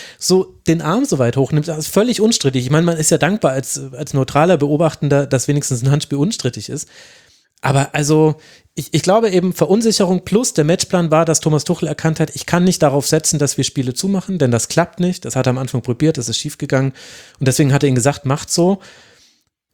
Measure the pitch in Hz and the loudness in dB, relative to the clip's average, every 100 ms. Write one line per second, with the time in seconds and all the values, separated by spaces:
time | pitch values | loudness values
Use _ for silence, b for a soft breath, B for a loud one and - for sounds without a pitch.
0 | B B - 185 185 - - 165 151 202 | B B 0 0 0 -4 -2 0 0 -2
1 | 277 147 120 131 135 151 156 156 147 196 | 0 0 0 0 0 0 -2 -6 -2 0
2 | 233 220 220 233 139 127 123 151 170 165 | 0 2 0 2 0 -2 0 0 2 0
3 | 151 151 147 214 151 135 - - 135 123 | 0 2 2 0 0 -2 -6 -8 -10 -12
4 | 143 139 131 139 170 170 143 143 165 - | -4 -2 0 2 2 2 2 2 0 -2
5 | 143 143 135 131 - 147 - 127 135 143 | 0 0 2 0 0 -2 -2 -2 0 0
6 | - 139 170 - 123 110 - 143 - B | -2 -2 -2 -2 -6 -6 -10 -10 -12 B
7 | B B B B B _ 135 135 139 147 | B B B B B _ 0 0 0 -2
8 | 147 156 156 151 B B B - - 156 | 2 4 4 0 B B B -12 -4 -2
9 | 180 214 226 185 185 170 151 208 226 196 | 2 2 2 2 0 0 2 2 2 2
10 | 185 180 - 208 254 - 151 175 - 180 | 0 0 0 -2 0 0 2 0 0 -2
11 | 165 156 165 156 160 151 - 170 156 147 | 2 2 2 0 0 0 0 -4 -4 -2
12 | 160 160 156 - - 175 180 175 151 139 | -2 -2 -4 -6 -2 2 2 4 2 2
13 | - 156 - 156 143 - 131 - 127 123 | 2 0 0 0 -2 -2 -4 -4 -4 -4
14 | 190 196 - 185 131 117 - - 170 - | -2 -2 -4 0 2 2 0 -2 -2 -2
15 | 180 180 - 131 131 127 131 127 120 117 | -4 -4 -6 -2 -2 -2 -2 -4 -4 0
16 | 151 156 113 110 147 - 143 135 135 B | 0 0 -4 -6 -8 -8 -2 0 0 B
17 | B B B B 131 127 143 139 143 127 | B B B B 0 2 2 4 2 2
18 | 113 - 131 143 - - 175 196 B B | 0 -2 -4 -4 -2 0 2 0 B B
19 | B B B B _ _ _ | B B B B _ _ _